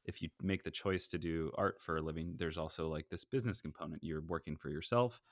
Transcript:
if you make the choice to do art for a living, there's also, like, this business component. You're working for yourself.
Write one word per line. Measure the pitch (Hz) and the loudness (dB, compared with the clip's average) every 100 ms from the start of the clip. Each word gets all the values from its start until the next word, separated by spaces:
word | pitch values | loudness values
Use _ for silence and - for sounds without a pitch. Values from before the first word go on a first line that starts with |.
| - | -10
if | - | -6
you | 80 - | -8 -2
make | 95 95 | 0 2
the | - | 0
choice | - 98 92 - | -2 2 2 0
to | 85 | 0
do | 82 82 80 - | 0 2 0 2
art | 98 - | 2 0
for | - 80 | -2 0
a | |
living, | 78 80 82 78 | 0 -2 -4 -2
there's | 85 82 | -2 0
also, | 78 - 80 | -2 0 0
like, | 78 - | 0 -2
this | 90 - | -6 0
business | 135 117 92 | 0 2 0
component. | 76 - 78 78 | -4 -6 -6 -4
You're | 82 78 | -2 -2
working | 80 85 76 76 | -2 -2 -2 -4
for | 71 | -4
yourself. | 76 - 120 123 - _ | -4 4 4 4 0 _